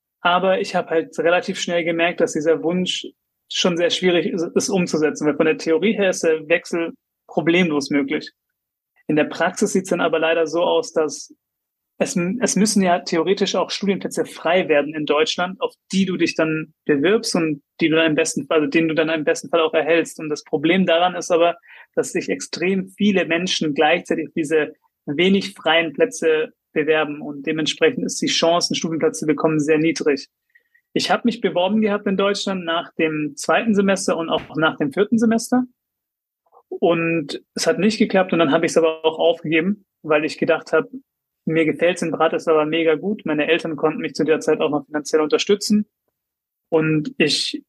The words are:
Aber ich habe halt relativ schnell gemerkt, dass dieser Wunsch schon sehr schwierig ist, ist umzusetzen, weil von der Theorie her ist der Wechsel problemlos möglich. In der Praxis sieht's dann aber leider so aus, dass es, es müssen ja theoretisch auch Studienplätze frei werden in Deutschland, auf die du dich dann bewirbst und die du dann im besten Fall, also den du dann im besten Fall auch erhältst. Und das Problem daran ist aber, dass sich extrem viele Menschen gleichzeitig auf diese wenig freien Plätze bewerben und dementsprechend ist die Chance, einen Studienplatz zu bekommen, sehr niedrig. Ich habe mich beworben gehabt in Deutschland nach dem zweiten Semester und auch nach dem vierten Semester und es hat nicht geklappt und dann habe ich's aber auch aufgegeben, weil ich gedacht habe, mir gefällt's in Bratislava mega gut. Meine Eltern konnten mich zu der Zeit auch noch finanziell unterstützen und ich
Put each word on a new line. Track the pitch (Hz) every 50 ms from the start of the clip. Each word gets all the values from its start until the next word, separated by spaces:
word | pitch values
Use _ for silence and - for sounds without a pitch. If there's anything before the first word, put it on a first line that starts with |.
| _ _ _ _
Aber | - 175 175 180 180 190 190 190
ich | 196 - -
habe | 180 170 -
halt | 160 165 151 - - -
relativ | 151 165 175 180 175 - 185 -
schnell | - - 175 175 165
gemerkt, | 170 170 165 165 175 170 -
dass | 170 151 -
dieser | 160 147 165 160 147
Wunsch | 139 160 175 180 185 185 - - - - - _ _ _ _ _ _ -
schon | - - - 190 175 165
sehr | 175 165
schwierig | 165 - 180 185 175 175 156 -
ist, | - 180 165 175 -
ist | 202 185 -
umzusetzen, | 202 190 175 - - 156 156 147 135 - 156
weil | 151 143 147
von | 165
der | 160 156 160
Theorie | - 170 160 156 175 220 214
her | 202 202 185
ist | 180 - -
der | 160 160 156 151 151
Wechsel | 170 175 - - - 170 165 165 - _ _ _ _ _ _
problemlos | - - - 156 156 170 180 185 165 147 147 139 -
möglich. | 147 143 139 139 151 151 - - _ _ _ _ _ _ _ _ _ _ _ _ _ _ _ -
In | 151
der | 151 147
Praxis | 147 - - 165 180 180 - 214 196
sieht's | - 190 185 -
dann | 180 170
aber | 175 170 160 160
leider | 160 160 165 170 165
so | 151 147 170
aus, | 180 175 165 165 160 -
dass | - 170 156 147 - - - - - _ _ _ _ _ _ _ _ _ _ _ _ -
es, | 202 - - 185 175 175 208 247
es | 233 - - 190
müssen | 208 208 - 208 190
ja | 180 175 180
theoretisch | 180 - 190 165 160 175 196 196 202 190 -
auch | 196 170 -
Studienplätze | - - - 190 196 160 - 165 - - 151
frei | - - - - 160 175 190 180 -
werden | 151 143 147 147 156
in | 156 151
Deutschland, | 147 147 147 156 156 - - 180 185 190 -
auf | 180 160 - _ _ - -
die | 190 196
du | 185 180 156
dich | 170 160 -
dann | - 160 160 156 156 156 - _ _ _
bewirbst | - 151 139 143 175 208 233 226 - -
und | 180 165 160 151 143 _ _ _ -
die | 175 160
du | 156
dann | 160 160 160
im | 151
besten | 143 160 156 - - 131
Fall, | - 170 160
also | 151 139
den | 135 165 165 160
du | 156
dann | 160 160 156
im | 165 160 147
besten | 170 160 160 - 143
Fall | - 170
auch | 160 156 -
erhältst. | 160 147 147 165 165 156 160 - -
Und | 160 151
das | 147 143 -
Problem | - - 147 143 165 180 190 185
daran | 170 165 170 175 180 175
ist | 175 160 -
aber, | 180 165 170 175 170 - _ - - - - _ -
dass | - 147 -
sich | - 185 - -
extrem | - - - - - 143 160 185 196 190 185 190
viele | - - 202 208 196 185 170
Menschen | 151 160 170 180 185 - - 170 156 143
gleichzeitig | 160 156 151 170 180 175 - 170 160 156 151
auf | -
diese | 175 160 143 160 156 147 - - _ _ _ _ _ -
wenig | - 147 147 175 190 196 196 190 196 -
freien | - - 160 156 170 165 160 139
Plätze | - 160 165 - - 170 160 156 156 156 160 _ _ _ _
bewerben | - 165 147 147 160 156 156 147 147 147 151
und | 151 147 143 139 160
dementsprechend | 156 156 156 151 - - 165 156 135 - -
ist | - - -
die | - 139
Chance, | - - - 165 170 175 165 -
einen | -
Studienplatz | - - 170 160 151 165 156 151 -
zu | 160
bekommen, | 151 147 - - 156 156 156
sehr | 147 147 160 151
niedrig. | 156 165 160 - - 156 143 139 - - _ _ _ _ _ _ _ _ _ _ _ _ -
Ich | - - -
habe | 180 220 -
mich | 233 226 -
beworben | - 185 156 175 180 190 208 220
gehabt | 214 202 202 208 202
in | 208 196
Deutschland | 190 196 202 202 196 - 202 190 185 175
nach | 165 165 170 170 - _
dem | - 165 160 156 151 151 147 143
zweiten | - - - 160 185 220 226 208
Semester | 196 196 196 190 185 - - 175
und | 160 165 160
auch | 165 156 - - -
nach | 156 160 151 - -
dem | 156 143 -
vierten | 175 208 - 240 226
Semester | 240 226 226 226 226 - 247 254 254 - _ _ _ _ _ _ _ _ _ _ _ _ _ _ _ _ _ - _ -
und | - - - 170 170 165 165 165 165 165 156 - - - _ _ -
es | - -
hat | 175 - -
nicht | 175 220 220 -
geklappt | 220 196 - 190 185 185 -
und | 165
dann | 170 143
habe | 139 170 165 156
ich's | 135 170
aber | 160 160 160 160 160
auch | 160 156 160
aufgegeben, | 165 165 170 165 - 151 160 160 160 190 208 - _ _ _ _ -
weil | 156 151 151 156
ich | 147 - -
gedacht | 170 160 160 156 - -
habe, | - 160 147 - - 269 - _ _ _ _ _ _ _ -
mir | - 156 160 160
gefällt's | 156 147 - 170 175 180 180 175
in | 165
Bratislava | 151 - 156 165 - 156 - 170 160 156 151
mega | 151 160 165 165 160 156
gut. | 147 151 196 214 208 -
Meine | - 151 151 147 160
Eltern | 160 170 - 165 156
konnten | 151 - 156 156 -
mich | 160 151 -
zu | - 160
der | 151 156 143
Zeit | - - 156 156
auch | 160 143
noch | 147 147 143
finanziell | - 147 151 147 - - 156
unterstützen | 156 151 160 139 - - 202 202 - - 214 208 214 _ _ _ _ _ _ _ _ _ _ _ _ _ _ _ _ -
und | - 160 156 156 156 156 151 139 - -
ich | 170 147 - - - - - - -